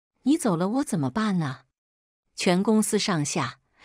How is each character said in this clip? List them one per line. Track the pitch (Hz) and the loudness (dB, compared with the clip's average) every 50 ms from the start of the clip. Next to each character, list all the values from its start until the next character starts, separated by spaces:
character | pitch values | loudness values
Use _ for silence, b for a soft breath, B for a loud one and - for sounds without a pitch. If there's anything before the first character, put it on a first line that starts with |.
| _ _ _ _ - | _ _ _ _ 0
你 | 247 302 330 | 0 2 2
走 | - 226 175 | 2 0 0
了 | 160 180 196 | 0 0 0
我 | 220 269 294 | 0 -2 -2
怎 | - - 170 | -2 -2 -2
么 | 139 131 | -2 -2
办 | - 220 214 214 196 175 | -2 -2 -2 0 0 0
呢？ | 160 135 127 - _ _ _ _ _ _ _ _ _ _ _ _ _ _ _ | -2 -2 -6 -8 _ _ _ _ _ _ _ _ _ _ _ _ _ _ _
全 | - - 202 175 185 | -2 0 2 2 2
公 | 196 226 220 214 208 | 4 2 2 2 2
司 | - - 202 | 2 0 -2
上 | - - 185 156 147 | 0 0 -2 -2 -2
下， | - - 180 135 127 - _ _ B B B B | -2 -2 -4 -4 -6 -8 _ _ B B B B